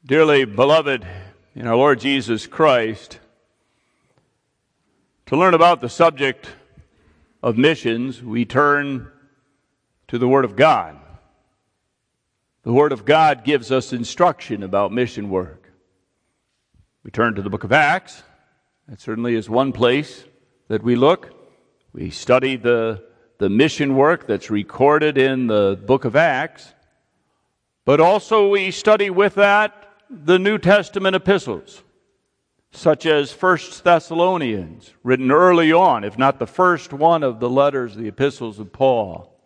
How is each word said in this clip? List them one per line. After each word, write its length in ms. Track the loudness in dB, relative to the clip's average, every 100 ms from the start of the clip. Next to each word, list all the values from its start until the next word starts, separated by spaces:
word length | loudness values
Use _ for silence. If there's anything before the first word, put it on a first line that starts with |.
Dearly 400 | 0 2 4 2
beloved 640 | 0 0 2 2 0 -6 -8 -18 -20 _ _
in 120 | -12 -2
our 100 | 2
Lord 220 | 2 2
Jesus 480 | -2 -4 -4 -8 -8
Christ, 720 | 0 2 2 -2 -8 -18 -20 _ _ _ _ _ _ _ _ _ _ _ _ _ _ _ _ _ _ _ _ -6
to 100 | 0
learn 180 | 2
about 260 | 4 4 2
the 80 | -4
subject 600 | 0 0 2 -6 -6 -18 -20 _ _ _ _ _ _ _ _
of 140 | -4 0
missions, 680 | 0 0 -4 -4 -6 -12
we 220 | -8 -6
turn 680 | -2 0 0 0 -4 -10 -14 _ _ _ _ _ _ _ _ _ _
to 100 | -4
the 100 | 2
Word 160 | 2
of 100 | 0
God. 440 | 2 2 2 -4 -18 -20 -20 _ _ _ _ _ _ _ _ _ _ _ _ _ _
The 100 | 0
Word 200 | 2 2
of 120 | 0
God 400 | 0 2 2 0
gives 280 | -2 -4 -2
us 200 | -4 -4
instruction 680 | -10 -8 0 0 0 -10 -10
about 300 | -4 -2 -2
mission 380 | -4 -6 -8 -6
work. 320 | -6 -6 -16 _ _ _ _ _ _ _ _ _ _ _ _ _ _
We 60 | -12
turn 240 | 0 0
to 80 | 0
the 80 | -8
book 140 | -8
of 80 | 0
Acts. 500 | 2 2 -2 -6 -20 _ _ _ _ _ _ _
That 120 | -18
certainly 340 | -10 -6 -4
is 160 | -4 -2
one 220 | -2 -2
place 520 | 0 0 0 -4 -16 -20 _ _ _ _
that 160 | -4
we 100 | -2
look. 380 | 2 2 0 -6 -20 _ _ _ _ _
We 180 | -14 -14
study 440 | -10 0 0 0
the, 480 | -4 -2 -2 -2 -8 -16 _ _ _
the 100 | -2
mission 480 | 0 0 0 -2 2
work 320 | 2 0 -4
that's 220 | -8 -4
recorded 680 | -6 -6 0 2 2 0 0
in 300 | 0 -2 -2
the 320 | 0 0 -2
book 200 | -2 -2
of 100 | 0
Acts. 600 | 0 0 -2 -8 -12 -20 _ _ _ _ _ _ _ _ _ _ _
But 140 | 0 2
also 520 | 4 2 0 0 2
we 200 | 0 -4
study 400 | -4 0 0 0
with 240 | 0 0
that 640 | 2 2 2 0 _ -20 _ _
the 300 | -10 0 2
New 200 | 2 -2
Testament 580 | 2 2 0 -4 -2 -2
epistles, 680 | 0 -2 -2 -12 -14 -20 _ _ _ _ _ _ _ _ _
such 340 | -4 -2 0
as 280 | 0 0 -2
First 500 | -2 0 0 -4 -4
Thessalonians, 1120 | 2 2 0 -2 0 0 -4 -6 -8 -16 _ _
written 300 | -2 0 2
early 400 | 4 4 4 4
on, 320 | 4 2 0
if 120 | -4 0
not 220 | 0 0
the 80 | -8
first 460 | 0 0 0 -6
one 320 | -2 0 2
of 160 | -2 -4
the 100 | -2
letters, 460 | 0 0 -2 -8 -10
the 100 | -12
epistles 540 | -4 -4 -4 -14 -12
of 120 | -18
Paul. 560 | -2 0 0 -4 -12 -20 _